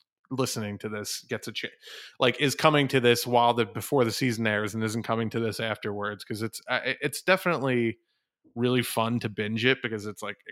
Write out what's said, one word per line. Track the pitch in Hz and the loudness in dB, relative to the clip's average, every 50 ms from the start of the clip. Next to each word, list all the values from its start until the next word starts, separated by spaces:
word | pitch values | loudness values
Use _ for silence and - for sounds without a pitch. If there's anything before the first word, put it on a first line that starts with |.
| _ _ _ _ _ - | _ _ _ _ _ -10
listening | 131 127 131 123 - 120 107 104 101 95 | -2 -2 -2 -2 0 -4 -4 -4 -6 -6
to | - 110 | -6 -6
this | 107 104 104 - - - - - | -6 -6 -6 -6 -8 -10 -6 -6
gets | 120 107 - 120 | -8 -6 -6 -8
a | |
cha-, | 113 - - - - _ _ - - - - - - - | -10 -8 -10 -10 -12 _ _ -18 -18 -18 -18 -18 -4 2
like, | - 127 117 - | 2 2 2 2
is | 151 135 127 | 0 0 0
coming | - - 160 151 147 139 127 | 4 4 6 6 6 2 4
to | - 135 | 2 4
this | 120 120 120 120 - 123 | 6 6 4 4 2 2
while | 120 120 120 120 117 | 4 4 6 6 4
the, | 120 117 | 2 0
before | 107 - 113 - - 143 139 123 | -2 -2 -8 -6 0 2 2 2
the | 113 | 2
season | 104 - 135 127 113 110 117 110 | 2 0 0 0 0 0 0 0
airs | 107 104 107 104 90 | 2 0 0 -2 -4
and | 113 110 | -2 -2
isn't | 110 107 117 107 | -2 -2 -4 -4
coming | - 113 113 117 107 | -2 -2 -2 -2 -2
to | - 113 | -2 -2
this | 113 110 101 - | -2 -2 -4 -4
afterwards, | 117 110 107 - - 107 101 104 104 104 104 98 - | -4 -4 -4 -4 -6 -8 -6 -4 -6 -6 -6 -8 -10
'cause | - 113 104 | -10 -8 -6
it's, | 113 110 - - - - | -6 -8 -8 -10 -6 -4
uh, | 127 117 - | -4 -2 -2
it, | 127 127 - | -2 -4 -2
it's | 143 143 - - | -4 -6 -6 -4
definitely | - 180 190 185 - 180 170 127 131 135 127 120 117 113 110 _ _ _ _ _ _ _ _ _ _ _ - | 2 2 2 4 4 0 0 0 0 0 2 2 2 0 -2 _ _ _ _ _ _ _ _ _ _ _ -6
really | 117 120 123 127 127 113 | -2 0 2 2 2 0
fun | - - 117 113 113 120 117 | 0 0 0 0 0 0 -2
to | - 110 | -2 -4
binge | 101 - 107 107 113 110 113 | -6 -4 -4 -4 -2 2 4
it | 127 135 131 - | 2 2 2 0
because | 117 110 104 101 107 | -6 -6 -4 -6 -8
it's | 101 - 104 | -10 -10 -10
like | 101 101 _ _ - | -10 -10 _ _ -20